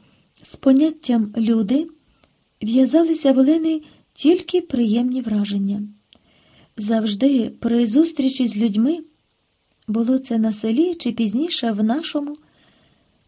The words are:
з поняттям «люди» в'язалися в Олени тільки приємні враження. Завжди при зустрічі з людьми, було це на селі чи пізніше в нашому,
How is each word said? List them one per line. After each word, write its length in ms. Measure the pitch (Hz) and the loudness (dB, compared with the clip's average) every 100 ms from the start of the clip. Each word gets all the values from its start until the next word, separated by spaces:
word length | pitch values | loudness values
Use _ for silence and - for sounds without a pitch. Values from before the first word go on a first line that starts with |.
| _ _ _ _ | _ _ _ _
з 140 | - - | -16 -2
поняттям 800 | 269 262 311 311 - 240 208 226 | 2 4 2 0 -2 0 0 -2
«люди» 500 | 226 226 196 262 339 - _ _ _ _ _ _ | 0 0 0 -2 -2 -10 _ _ _ _ _ _
в'язалися 720 | 214 240 254 285 330 311 277 | -2 2 4 4 2 2 2
в 40 | 262 | 4
Олени 440 | 262 320 320 320 - _ _ | 4 2 0 -4 -6 _ _
тільки 480 | - 277 359 - 359 | -2 2 2 0 -4
приємні 600 | 349 240 233 220 247 254 | -2 -2 0 0 0 -2
враження. 600 | 226 208 202 202 196 202 208 - _ _ _ _ _ _ _ - | -2 -2 -2 -2 -4 -4 -8 -14 _ _ _ _ _ _ _ -8
Завжди 720 | 208 226 220 202 262 269 220 - | -2 -2 -2 0 2 2 0 -4
при 260 | 233 233 233 | -2 0 2
зустрічі 600 | 233 330 - 269 - 240 | 2 0 0 -2 0 -2
з 100 | 202 | 0
людьми, 420 | 226 202 240 339 - _ _ _ _ _ _ _ - | 0 2 0 -2 -8 _ _ _ _ _ _ _ -6
було 300 | 220 226 262 | -2 0 0
це 200 | 262 226 | 0 0
на 160 | 220 | 0
селі 400 | 214 220 226 349 | -2 -2 0 0
чи 180 | 339 247 | -2 -4
пізніше 600 | 220 220 214 339 - 233 | -2 -2 -2 -2 -2 -2
в 120 | 208 | 0
нашому, 540 | 214 269 - 302 285 294 _ _ _ _ _ _ _ _ | 0 0 -4 -6 -6 -10 _ _ _ _ _ _ _ _